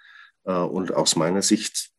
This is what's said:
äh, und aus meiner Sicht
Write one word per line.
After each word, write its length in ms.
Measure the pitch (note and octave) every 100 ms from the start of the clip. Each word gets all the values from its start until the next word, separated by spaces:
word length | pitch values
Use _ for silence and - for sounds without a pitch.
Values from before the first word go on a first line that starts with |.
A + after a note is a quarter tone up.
| - - - _
äh, 100 | -
und 400 | F#2 F2 F2+ F#2
aus 220 | - D#2 -
meiner 260 | D#2+ F#2+
Sicht 500 | G2 G#2+ - - -